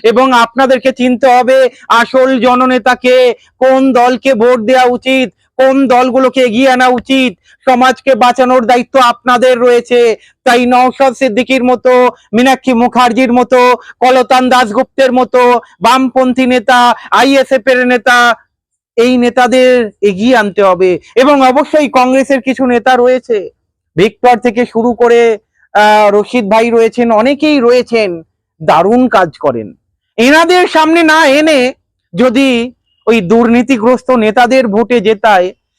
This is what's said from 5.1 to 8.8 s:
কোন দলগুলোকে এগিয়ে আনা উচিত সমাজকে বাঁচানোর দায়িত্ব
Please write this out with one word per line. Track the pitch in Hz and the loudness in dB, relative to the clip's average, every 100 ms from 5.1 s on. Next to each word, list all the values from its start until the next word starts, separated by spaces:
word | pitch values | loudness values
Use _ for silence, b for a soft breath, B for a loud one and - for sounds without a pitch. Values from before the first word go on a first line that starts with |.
| 262 240 - _ - | -4 -4 -8 _ -2
কোন | 262 269 262 | 0 0 0
দলগুলোকে | 247 254 247 262 262 | 0 0 0 -2 -2
এগিয়ে | 247 214 262 | -2 0 0
আনা | 254 254 | 0 0
উচিত | 247 - 269 254 175 b b - | -2 -2 -2 -2 -6 b b -2
সমাজকে | 247 262 254 - | 0 0 0 -2
বাঁচানোর | 240 247 240 247 254 226 | 0 0 0 0 0 0
দায়িত্ব | 254 | -2